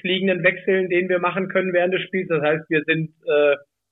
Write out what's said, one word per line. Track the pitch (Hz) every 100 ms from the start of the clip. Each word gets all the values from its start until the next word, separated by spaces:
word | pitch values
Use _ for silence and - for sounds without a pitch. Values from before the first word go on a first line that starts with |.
fliegenden | 185 185 190 180
Wechseln, | 180 185 - 190 185
den | 180 185
wir | 180
machen | 175 180 190
können | 190 185
während | 175 180
des | 185
Spiels. | - 190 175
Das | 156
heißt, | 151 160 -
wir | 156
sind, | 165 160 160 _ 165
äh, | 147 147 143 - _ _